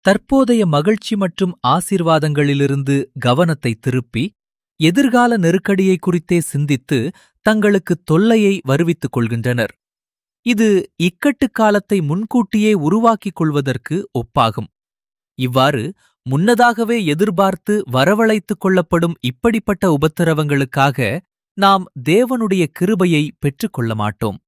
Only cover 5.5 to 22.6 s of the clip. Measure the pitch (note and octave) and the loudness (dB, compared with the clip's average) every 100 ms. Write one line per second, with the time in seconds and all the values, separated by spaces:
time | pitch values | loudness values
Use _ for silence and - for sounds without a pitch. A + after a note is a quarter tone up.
5.5 | F#3+ - G3 F#3+ F#3 - F3 - F3 D3+ | 0 0 0 2 0 0 -4 0 -2 0
6.5 | C#3 D3 C#3 _ C3+ A#2+ - _ _ - | -4 -2 -2 _ -2 -2 -8 _ _ -2
7.5 | G#3+ G#3 G3+ - E3+ - D#3+ G#3+ A3+ G#3 | 2 2 0 0 -6 0 2 4 4 2
8.5 | G3 C3 C#3+ E3+ E3+ - - A#2 A#2 A#2 | 0 -2 0 0 -2 -4 -4 -4 -2 -4
9.5 | B2 A2 - _ _ _ _ _ _ - | -2 -4 -6 _ _ _ _ _ _ -4
10.5 | A3+ A3 G3 - _ F3 - D4 - C4+ | 0 2 2 0 _ -4 0 -2 0 -4
11.5 | - A3 G#3 - G3+ D3+ E3+ A3 B3 G#3 | 0 2 2 0 -2 -2 -4 -2 -2 0
12.5 | G#3+ G#3+ G#3 D3 G#3 A3+ A3+ G3+ - D#3+ | 0 2 2 2 2 2 0 -6 -4 -2
13.5 | C#3+ C3+ B2 - D#3+ G3+ B2+ A#2 - A#2 | -2 -4 -6 -6 -6 -6 -8 -6 0 0
14.5 | - A2+ _ _ _ _ _ _ - B2+ | -2 -12 _ _ _ _ _ _ -6 -4
15.5 | B2+ C3 C#3+ B2 G3 _ _ - C3+ G3 | 0 0 0 -6 -10 _ _ -6 -2 0
16.5 | A#3 A#3+ A#3 A3+ A#3 F3+ D3 G#3 F3 G3 | 2 2 0 -2 -2 -2 0 0 0 0
17.5 | F#3+ - G#3 - B2 C#3+ G#3 A3+ A3 - | -2 -2 -4 -2 0 2 2 2 0 -4
18.5 | G3+ F#3+ F#3 E3+ E3+ E3+ - B2 B2 A#3 | -4 0 0 0 0 -2 -2 -6 -2 -2
19.5 | A3+ - G3+ F#3+ D3+ D#3 - F3 D#3 D3+ | -2 -4 -2 0 2 0 0 0 0 0
20.5 | C#3+ C3+ - C#3 C3 A#2+ C3+ - _ _ | -2 -2 0 0 0 -4 -4 -10 _ _
21.5 | - G3 F#3+ F#3 - B2 F3+ B3 B3 A3 | 0 2 2 -2 -10 0 2 2 -2 -2
22.5 | F#3+ | 0